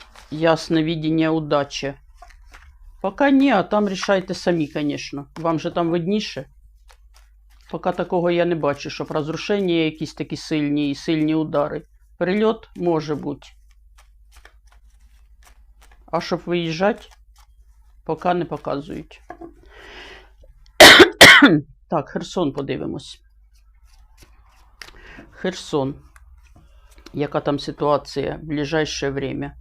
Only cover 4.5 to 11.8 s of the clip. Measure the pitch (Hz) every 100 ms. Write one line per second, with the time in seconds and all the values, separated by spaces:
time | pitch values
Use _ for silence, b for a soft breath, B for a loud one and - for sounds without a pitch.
4.5 | 175 143 156 147 139 - 139 143 - 160
5.5 | 160 170 175 170 175 165 214 208 - 147
6.5 | - - - - - - - - - -
7.5 | - - 165 185 180 175 180 175 170 175
8.5 | 170 143 143 151 - 143 156 151 160 -
9.5 | 208 185 165 156 156 147 - 151 147 -
10.5 | 156 147 147 143 139 - 160 156 160 156
11.5 | 151 151 151